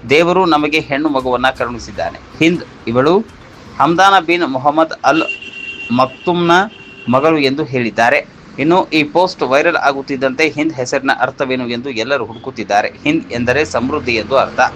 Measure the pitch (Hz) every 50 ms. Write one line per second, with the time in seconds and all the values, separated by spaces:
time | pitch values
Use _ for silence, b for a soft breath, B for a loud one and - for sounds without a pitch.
0 | - 117 135 156 175 170 180 185 190 170 156 151 151 151 147 156 - - 143 135
1 | 156 156 143 131 127 127 123 120 127 131 131 - 131 120 120 113 - - 101 -
2 | 82 85 - - - - - - 160 165 180 151 - - - - - - 117 123
3 | 131 151 175 208 226 - - - - - - - - - - - - 151 170 170
4 | 190 196 196 190 165 160 170 175 170 131 135 127 131 147 143 160 160 160 - -
5 | - 131 139 160 - - - - - - - - - - - - - - 120 123
6 | 131 127 - - - 185 175 175 175 170 170 180 196 220 - - - - - -
7 | - 120 120 131 143 160 160 156 139 131 135 147 156 127 131 127 120 110 98 104
8 | 117 123 139 143 - - - - - - - - 135 156 175 - - - 156 156
9 | 151 147 - 165 185 180 - - 151 127 131 143 156 170 160 - - 139 139 135
10 | 135 139 143 127 135 131 127 131 160 156 - 143 151 160 151 131 123 123 - 135
11 | 127 135 131 - 123 135 131 - 147 127 131 127 123 120 120 120 120 143 127 107
12 | 110 127 143 135 113 104 113 - - 135 127 117 104 92 101 104 131 - - -
13 | - 147 156 165 - - 120 120 123 123 123 143 156 156 - 120 120 135 151 151
14 | 127 123 120 110 104 110 131 131 104 80 73 - 127 - -